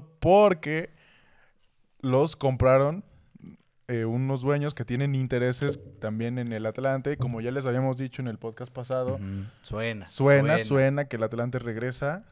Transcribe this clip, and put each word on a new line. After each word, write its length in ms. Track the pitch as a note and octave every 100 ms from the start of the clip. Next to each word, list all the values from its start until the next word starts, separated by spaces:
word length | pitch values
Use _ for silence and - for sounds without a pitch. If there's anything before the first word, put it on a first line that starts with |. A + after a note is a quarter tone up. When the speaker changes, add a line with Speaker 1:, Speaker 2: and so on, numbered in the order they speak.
| D#3 -
Speaker 1:
porque 720 | D#3+ G3 G#3 E3 D3 D#3 - _ _ _ _ _ _ _ _ _ _ _
los 360 | C3 B2+ D#3 -
compraron, 680 | C#3 B2 C3 C3+ C#3 F3+ - - _ - - - _ _ -
eh, 180 | A#2 A2+
unos 360 | B2 C3+ C3+
dueños 340 | C3+ C#3+ D3 C#3+
que 100 | A2+
tienen 300 | B2+ C#3+ C3+
intereses 640 | B2+ B2 B2 B2 C#3+ - - -
también 380 | G#2+ A2 A#2 B2
en 140 | A#2+
el 120 | A2 A2
Atlante. 520 | B2+ C3+ C3+ C#3 C#3+
Como 240 | C3 A#2
ya 100 | A#2
les 140 | C#3 C3
habíamos 320 | B2 C3+ B2+
dicho 240 | C3 -
en 60 | B2+
el 100 | A2
podcast 340 | A2+ - B2
pasado, 440 | C3 B2 C3 B2+ G2
Speaker 2:
Ujú. 80 | G2 G2 G2+ -
Suena, 440 | - G#2+ A#2 G#2+ F#2
Speaker 1:
suena, 520 | - C#3 C#3 C#3+ D#3+
Speaker 2:
suena. 0 |
Speaker 1:
suena 460 | G#2+ C#3 C3+ C#3+ C#3
que 100 | A2+
el 80 |
Atlante 360 | A2 A#2+ B2 B2+
regresa 640 | A#2 A2 B2+ B2 C#3+ F3+ -